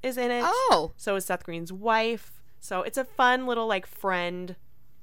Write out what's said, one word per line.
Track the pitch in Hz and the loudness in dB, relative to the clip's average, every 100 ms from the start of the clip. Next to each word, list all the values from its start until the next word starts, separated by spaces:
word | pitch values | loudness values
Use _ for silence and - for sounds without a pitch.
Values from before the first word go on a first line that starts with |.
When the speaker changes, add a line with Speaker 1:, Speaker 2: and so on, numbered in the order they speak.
Speaker 1:
is | 262 254 | -4 -2
in | 247 | 0
it. | 240 320 | 2 2
Speaker 2:
Oh. | 466 523 190 - - | 4 6 6 4 -4
Speaker 1:
So | - 196 | -2 0
is | - | 0
Seth | 185 | -4
Green's | - 165 170 | -4 -6 -6
wife. | 185 220 220 226 226 - - - - | -4 2 2 2 -2 -8 -16 -16 -14
So | - 185 | -6 -4
it's | 208 269 | -2 -2
a | |
fun | 254 - 247 254 254 | -2 4 4 4 2
little, | 233 226 | 0 2
like, | 190 185 | 0 -2
friend, | - 190 180 175 180 180 180 - - - - | -4 0 0 0 -4 -8 -12 -14 -16 -16 -16